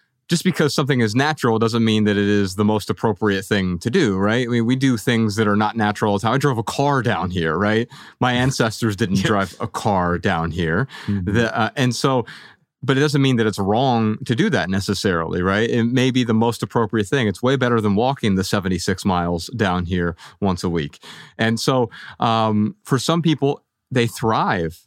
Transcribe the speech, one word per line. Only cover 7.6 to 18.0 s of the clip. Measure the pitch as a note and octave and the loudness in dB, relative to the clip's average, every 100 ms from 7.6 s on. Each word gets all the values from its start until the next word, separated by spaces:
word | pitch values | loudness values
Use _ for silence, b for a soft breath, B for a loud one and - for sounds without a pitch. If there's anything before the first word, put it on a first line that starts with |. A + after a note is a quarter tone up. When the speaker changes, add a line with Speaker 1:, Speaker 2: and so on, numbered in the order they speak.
| G#2 G#2+ A#2+ B B B | 2 0 -2 B B B
Speaker 1:
My | B2 | 0
ancestors | B2 C3 - A#2 - A2+ G2 | 2 0 0 -2 0 -2 -2
didn't | G#2 G2 | 0 0
Speaker 2:
<laughs> | |
Yeah. | G#2 | 2
Speaker 1:
drive | G#2 F#2+ - | 0 0 -6
a | G#2+ | -10
car | - A2+ F#2+ F2 F2 | -4 -2 0 0 0
down | G#2 F2 E2 | 0 -2 -2
here. | E2 E2 E2+ C3+ B B | -2 -2 -2 -4 B B
Speaker 2:
Mm-hmm. | G2+ F2+ | -4 0
Speaker 1:
The, | G#2+ A2+ A#2 | 0 0 0
uh, | G#2+ - | -2 0
and | B2 | -2
so, | A#2 C#3 C3 A2 B B B _ _ | 0 0 0 -2 B B B _ _
but | C3 C3+ | -2 0
it | |
doesn't | D3 C#3+ | 2 2
mean | C3+ A#2+ | 2 2
that | A2 | 0
it's | G2+ | 0
wrong | G2 A2 C3+ A#2 A2 G#2+ | 0 0 2 2 0 -2
to | - | -4
do | A2+ A3 | 0 0
that | A#2+ F2 | 0 0
necessarily, | F#2+ F#2+ G2 G#2 E2+ E2 F2+ | -2 -2 -2 0 0 -2 -2
right? | F2+ G2+ A#2 | 0 0 0
It | A#2+ | 0
may | A#2 B2 B2+ | 0 2 2
be | B2+ | 0
the | A#2+ | 0
most | A2 A#2 A2 | 2 2 0
appropriate | A2+ B2 A2 A2+ G2+ | -4 -2 0 0 0
thing. | C#3+ A2 | 0 0
It's | F#2 | 0
way | B2 | 0
better | C#3 B2 A#2 | 2 2 2
than | G#2 | 2
walking | G2 | 2